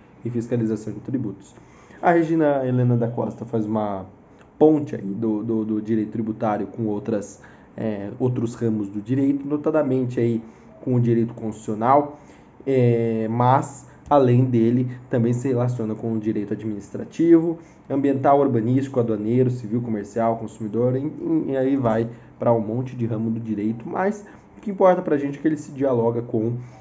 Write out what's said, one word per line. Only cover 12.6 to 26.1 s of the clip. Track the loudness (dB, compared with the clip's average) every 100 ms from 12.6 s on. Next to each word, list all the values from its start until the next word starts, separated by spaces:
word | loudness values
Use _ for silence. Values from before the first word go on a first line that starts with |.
| 0
é, | 4 4 4 2 0 -2
mas, | 2 4 2 0 -12 -20 -12 2
além | 4 6 4 4
dele, | 4 2 2 -2 -6 -4
também | 0 0
se | 0 0
relaciona | 0 0 -2 -4 -4
com | -4
o | -4
direito | -2 -4 -4
administrativo, | -6 -6 -8 -10 -12 -10 0 6 6 6 -4 -8 -18 -6
ambiental, | 0 2 2 4 6
urbanístico, | 6 2 2 2 0 0
aduaneiro, | 0 0 0 2 2
civil, | 0 -4 -4
comercial, | -2 -4 -4 -2 0 0
consumidor, | -6 -10 -6 0 0 0
e, | -4 -6 -2 0 0
e | 0
aí | 0 2
vai | 2 0 -2 -6 -18 -2
pra | 2
um | 2
monte | 2 -4 -6 -4
de | -4
ramo | -2 -2
do | -4
direito, | -4 -4 -2 -4 -6
mas | -2 -2 -2 -8 -20 -20 -14
o |
que | -6
importa | 2 4 4
pra | 2 0
gente | -2 -2
é |
que | -2
ele | -2
se | -4
dialoga | -2 0 2 2